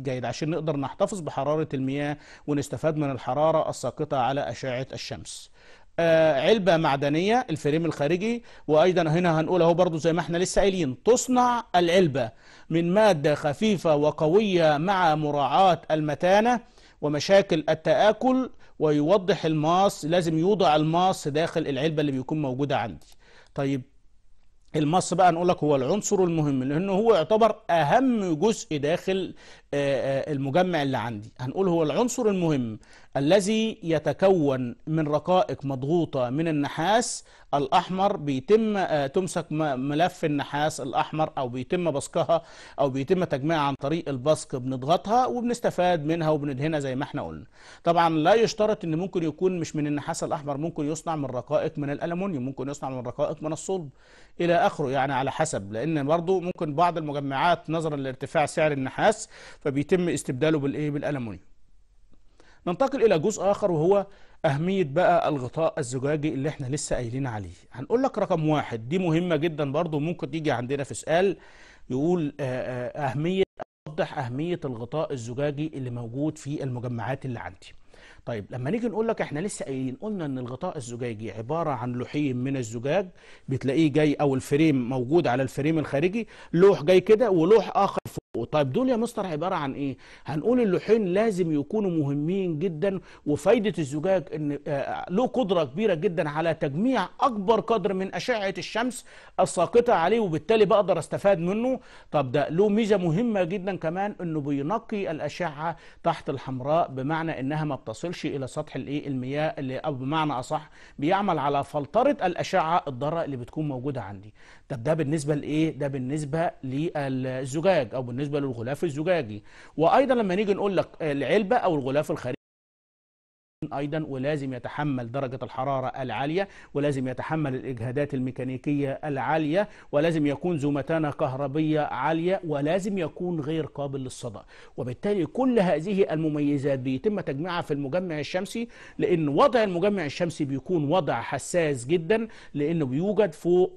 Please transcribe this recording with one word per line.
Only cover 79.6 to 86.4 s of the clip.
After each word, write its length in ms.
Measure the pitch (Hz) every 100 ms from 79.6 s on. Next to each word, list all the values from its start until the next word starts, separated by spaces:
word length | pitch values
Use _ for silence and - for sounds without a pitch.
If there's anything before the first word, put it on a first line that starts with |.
قايلين، 320 | 156 131 131 131
قلنا 260 | 214 202 151
ان 120 | 131
الغطاء 380 | 120 123 180 165
الزجاجي 560 | 120 120 123 107 110
عبارة 380 | 104 113 160 156
عن 220 | 127 123
لوحين 440 | 123 123 151 147 127
من 200 | 131 135
الزجاج 520 | 113 117 131 175 185 - - - -
بتلاقيه 440 | 131 127 139 156
جاي، 220 | 139 151
او 200 | 139 147
الفريم 540 | 131 - 143 160 135 120
موجود 380 | 131 123 170 139
على 160 | 123
الفريم 360 | 135 - 143 160
الخارجي، 500 | 135 139 180 226 214 -